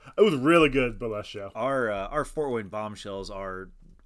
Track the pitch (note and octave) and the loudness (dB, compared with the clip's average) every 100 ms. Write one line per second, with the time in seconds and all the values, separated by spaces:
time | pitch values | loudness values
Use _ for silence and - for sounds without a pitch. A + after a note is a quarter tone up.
0 | - - G#3+ D3 C3 E3+ D3+ C3+ B2 G#2 | -4 4 4 4 6 6 6 4 0 -2
1 | A#2 G#2 G2+ G#2 G2 A2 B2 C3+ A#2 G2+ | -6 -6 -8 -10 -10 -4 0 0 0 -2
2 | G2 D3+ C3 - C#3+ A#2+ G2 G#2+ G#2+ G2+ | -4 -4 -4 -2 -2 -2 -4 -6 -8 -10
3 | G2+ G2 F#2+ G2 F#2+ F#2 F#2 - - - | -10 -10 -8 -8 -8 -8 -12 -16 -20 -20